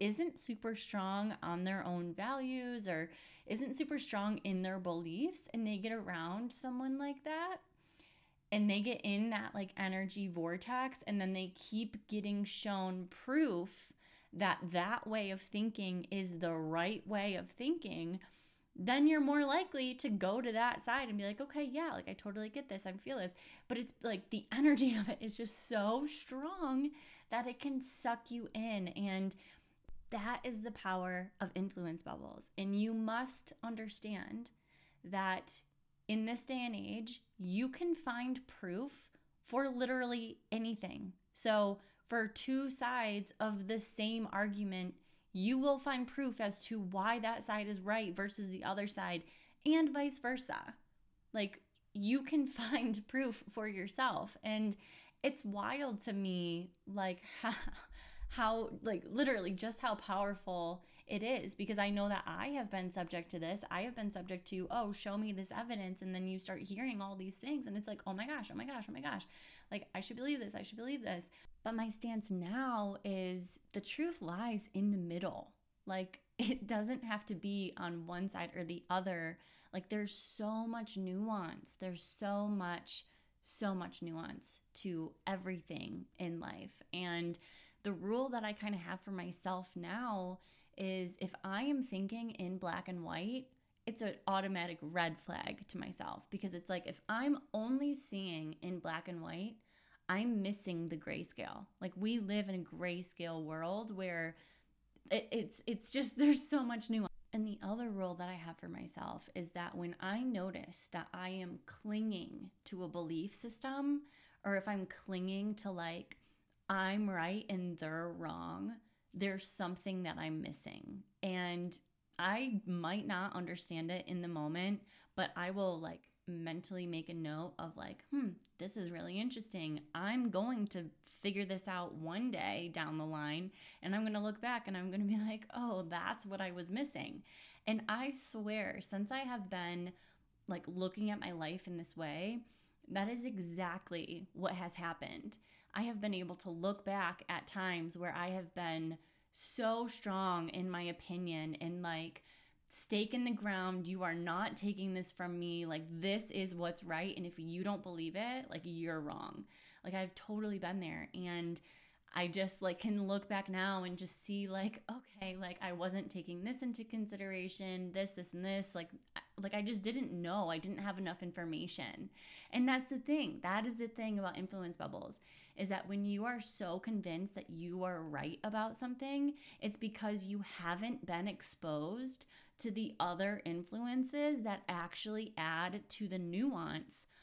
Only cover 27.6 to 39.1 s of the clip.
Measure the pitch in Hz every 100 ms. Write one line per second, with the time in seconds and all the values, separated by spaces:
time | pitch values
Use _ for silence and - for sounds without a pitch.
27.6 | 285 262 254 - 247 233 - 240 220 220
28.6 | 226 208 180 - 202 190 190 - - -
29.6 | _ _ - - - 226 214 247 247 220
30.6 | 226 214 190 185 180 180 185 - 185 190
31.6 | 196 180 175 165 - - - - - -
32.6 | 196 202 220 226 220 226 262 - - -
33.6 | 233 226 220 - 214 196 - 220 233 _
34.6 | _ - - _ - 196 190 185 - -
35.6 | - _ _ _ - 214 220 240 - 262
36.6 | 240 208 196 214 226 - _ - 180 190
37.6 | 262 262 349 330 262 240 254 254 - -
38.6 | 185 180 277 - -